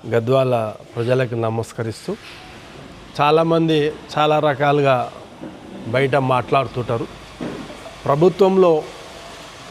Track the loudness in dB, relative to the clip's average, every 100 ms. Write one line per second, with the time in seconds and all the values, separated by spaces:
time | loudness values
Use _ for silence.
0 | 0 -2 2 2 2 0 -2 -8 -12 -6
1 | 0 0 0 -2 -2 -2 -6 -6 -8 -8
2 | -10 -10 -12 -18 -18 -20 -20 -20 -20 -20
3 | -12 0 4 4 4 2 4 2 0 -4
4 | -6 0 2 4 2 2 2 4 4 2
5 | 0 -10 -18 -16 -16 -16 -18 -14 -4 0
6 | 2 2 2 0 2 0 0 -4 -4 -4
7 | -4 -12 -18 -12 -10 -10 -14 -16 -16 -8
8 | 0 4 4 6 4 6 6 4 -2 -16
9 | -18 -18 -18 -18 -18 -18 -20